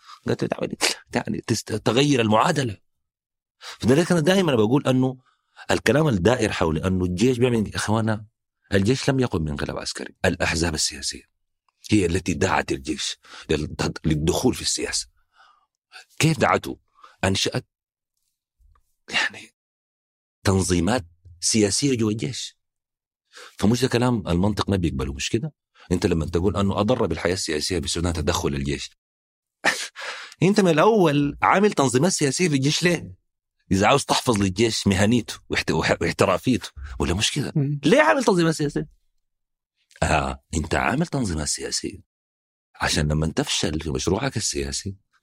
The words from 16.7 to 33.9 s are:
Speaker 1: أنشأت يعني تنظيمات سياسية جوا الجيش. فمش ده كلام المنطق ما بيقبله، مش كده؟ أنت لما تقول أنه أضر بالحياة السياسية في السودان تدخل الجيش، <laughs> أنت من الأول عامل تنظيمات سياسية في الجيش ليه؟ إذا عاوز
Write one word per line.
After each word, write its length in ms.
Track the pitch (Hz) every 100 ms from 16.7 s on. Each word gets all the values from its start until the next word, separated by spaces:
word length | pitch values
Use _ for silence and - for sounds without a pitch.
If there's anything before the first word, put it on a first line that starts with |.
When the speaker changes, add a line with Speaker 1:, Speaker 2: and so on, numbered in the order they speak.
| - _ _ - _
Speaker 1:
أنشأت 420 | 95 98 - 127 - _ _ _ _ _ _ _ _ _ _ _ _ _ -
يعني 440 | - - - - _ _ _ _ _ _ _ _ _
تنظيمات 600 | - 95 87 87 85 127 - _ - -
سياسية 560 | - 110 101 - 143 120
جوا 140 | 110
الجيش. 480 | 110 - - - - _ _ _ _ _ _ _
فمش 520 | - - - 98 120
ده 60 | 127
كلام 400 | 117 123 117 78
المنطق 420 | 87 101 101 98
ما 60 | 98
بيقبله، 360 | 85 67 67
مش 180 | 67 -
كده؟ 220 | 117 151 - _ _ -
أنت 140 | 87 92
لما 200 | 85 76
تقول 300 | 87 98 98
أنه 240 | 98 82
أضر 260 | 107 127 95
بالحياة 280 | 80 85
السياسية 440 | 95 - 76 - 90
في 60 |
السودان 280 | 76 85 87
تدخل 360 | 85 76 - 80
الجيش، 420 | 69 69 67 - _ _ _ _ _ _ _
<laughs> 800 | - - - - - - - -
أنت 180 | 165 208
من 100 | 185
الأول 680 | 151 202 226 165 143 143 -
عامل 300 | 95 175 208
تنظيمات 400 | - 135 123 170
سياسية 360 | - 139 - 180
في 60 |
الجيش 280 | 139 139 -
ليه؟ 420 | 175 156 104 - _ _ _ _ -
إذا 140 | 95
عاوز 180 | 104